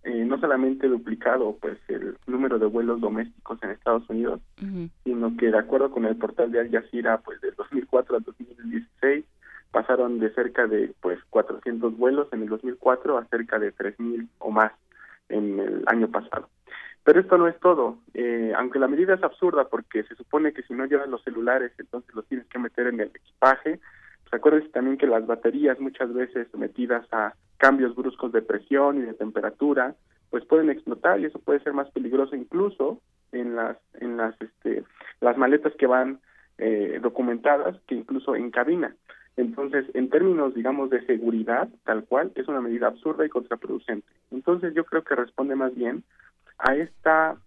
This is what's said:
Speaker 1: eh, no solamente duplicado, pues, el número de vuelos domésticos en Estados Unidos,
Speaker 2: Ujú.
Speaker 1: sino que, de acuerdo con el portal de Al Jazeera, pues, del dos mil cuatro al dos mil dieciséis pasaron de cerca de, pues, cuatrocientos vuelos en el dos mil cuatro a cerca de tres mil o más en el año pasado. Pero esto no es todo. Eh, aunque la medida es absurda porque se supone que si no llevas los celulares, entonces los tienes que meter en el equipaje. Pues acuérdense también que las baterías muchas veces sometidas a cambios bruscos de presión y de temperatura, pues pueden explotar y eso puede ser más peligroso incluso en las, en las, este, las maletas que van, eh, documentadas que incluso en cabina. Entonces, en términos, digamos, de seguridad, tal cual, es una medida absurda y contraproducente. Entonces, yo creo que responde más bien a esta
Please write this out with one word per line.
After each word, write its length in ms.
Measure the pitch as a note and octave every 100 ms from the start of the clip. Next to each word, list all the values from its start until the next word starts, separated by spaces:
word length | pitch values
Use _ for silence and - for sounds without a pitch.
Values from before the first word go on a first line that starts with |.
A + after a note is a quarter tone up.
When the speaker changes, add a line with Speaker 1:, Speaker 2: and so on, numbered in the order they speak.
Speaker 1:
eh, 200 | - A#2+
no 160 | A#2 C3+
solamente 480 | D#3+ C3 C3 C3+ C3+
duplicado, 680 | A#2+ A#2 A2+ A#2+ B2+ G#2+ G#2
pues, 180 | - - -
el 280 | A2 - - -
número 320 | B2+ C3+ A#2
de 80 | A2
vuelos 340 | A2+ A#2 A#2
domésticos 640 | A2+ A2 A#2 - - A2+
en 80 | G2
Estados 380 | G#2+ - A#2 A#2
Unidos, 320 | A2+ B2 - - -
Speaker 2:
Ujú. 280 | G3 F#3 E3+ _
Speaker 1:
sino 320 | - A#2+ A2+ A#2
que, 140 | A#2
de 80 | A2
acuerdo 320 | G#2+ C3+ C3+
con 160 | B2+ A2+
el 100 | A2+
portal 340 | G#2+ - A#2
de 80 | A#2
Al 120 | A#2
Jazeera, 480 | A2+ - A#2+ A#2 A2+
pues, 200 | - G2+
del 120 | G2
dos 160 | - G2+
mil 160 | C#3 -
cuatro 300 | B2+ B2 A#2+
al 60 |
dos 120 | A2+ -
mil 80 | - -
dieciséis 600 | A#2 A#2 A#2 _ C3+ C#3+ D#3 _ - - _
pasaron 480 | A#2 A2 B2+ B2 A#2+
de 160 | A2
cerca 320 | - B2 B2+ A#2
de, 260 | G#2+ A2 -
pues, 200 | F#2 F2 _
cuatrocientos 640 | A2+ - G#2+ B2 A#2 A#2 A2+
vuelos 300 | B2 C#3+ C#3+
en 100 | A#2
el 60 | G#2+
dos 160 | A2
mil 120 | B2+ B2
cuatro 380 | C3 B2+ - C3
a 80 | A#2
cerca 340 | A#2 A#2 A2+
de 100 | G#2
tres 280 | - G2+ -
mil 280 | A#2 A#2 A#2 _
o 120 | -
más 220 | A2 A2 - _ _ - - _
en 320 | G#2+ G#2 G2
el 240 | G2+ G2 -
año 220 | A#2 A2
pasado. 400 | G2+ - - - _ _ - - -
Pero 160 | - E3
esto 180 | F#3+ F3+
no 80 | E3+
es 120 | E3
todo. 380 | F3+ E3 A#2 A#2 _
Eh, 380 | - A#2+ A#2 A2+ -
aunque 240 | B2+ C3+
la 80 | C3
medida 260 | C#3+ F#3
es 80 | F#3
absurda 460 | F3+ - F3+ D3+ B2+
porque 340 | A2+ - A2
se 140 | G#2 A2+
supone 360 | A#2+ D3+ D#3
que 100 | D3+
si 120 | -
no 100 | A#2+ C3+
llevas 220 | C#3 C#3
los 140 | B2
celulares, 500 | - A2+ A#2 C3 B2 -
entonces 340 | - B2 -
los 120 | A2+ -
tienes 200 | B2+ -
que 100 | B2
meter 300 | A#2+ - B2
en 100 | A#2+
el 100 | G#2
equipaje. 720 | - _ _ C3 C3 D3+ E3+ - - - _
Pues 100 | -
acuérdense 340 | A#2+ D3+ D#3 D#3
también 280 | B2 C3 C3+
que 80 | C#3
las 200 | A2+ A2
baterías 520 | A2+ A#2 C3 D3 B2+
muchas 340 | C3+ - B2+
veces 360 | B2 B2 B2+ A#2
sometidas 560 | - A2 - A#2+ A#2+ -
a 220 | A2+ G#2 - _ _
cambios 380 | C3+ C3+ B2+
bruscos 380 | A#2 C3 - A#2
de 100 | A2+
presión 560 | A2+ G#2 - C#3 C#3+ C#3+
y 40 |
de 120 | A#2+
temperatura, 800 | A2 A2 - G#2+ - D3 C3+ B2+ - _ _ _
pues 140 | B2
pueden 240 | - D#3+ D#3
explotar 520 | C#3 - A#2+ E3+ G3
y 60 | D#3
eso 120 | -
puede 220 | - D3
ser 120 | D3+
más 160 | C#3+ C#3
peligroso 420 | - A#2+ C3 C3+
incluso 640 | C#3 - E3+ G3+ G3 C3+ A#3+ _ _ _
en 240 | B2 A#2+
las, 220 | A#2 A2+ A2+ _ -
en 160 | B2 A#2
las, 180 | A2+ -
este, 420 | - _ - - - _ - -
las 160 | B2 B2
maletas 360 | C3 D3 D3+ -
que 80 | C3
van, 320 | B2+ C3 C3+ _ _ _ -
eh, 400 | A2 G#2+ G2+ -
documentadas 800 | A#2 C#3 B2 A#2 C#3+ C#3+ - F#3 -
que 80 |
incluso 400 | B2 - C3+ C3+
en 160 | A#2 A#2+
cabina. 460 | B2 B2 F3 C#3 - _ - _ -
Entonces, 500 | A#2+ A#2 C#3 C#3+ C3+
en 160 | C3 B2+
términos, 440 | D3 F#3+ E3+ C#3
digamos, 360 | A#2+ B2 C#3+ C3+
de 160 | B2+ -
seguridad, 600 | A#2 A#2 A2+ A2 A#2+ A3 -
tal 200 | - A2
cual, 280 | G#2+ C3 F3+
es 140 | - C3
una 120 | C#3
medida 280 | A#2+ A#2 A2+
absurda 360 | - D#3 D#3
y 40 | D#3
contraproducente. 800 | B2+ A#2 A#2 - - - G#2 - _ _
Entonces, 420 | B2+ D3+ F3+ F3
yo 100 | D#3
creo 200 | E3 E3
que 100 | D#3+
responde 400 | C3 A#2+ - C#3
más 180 | C3+ C3
bien 280 | B2 A#2+ C#3+ - _ _ _ _ _
a 160 | -
esta 600 | C#3 E3 - D#3+ D#3+ D#3+ -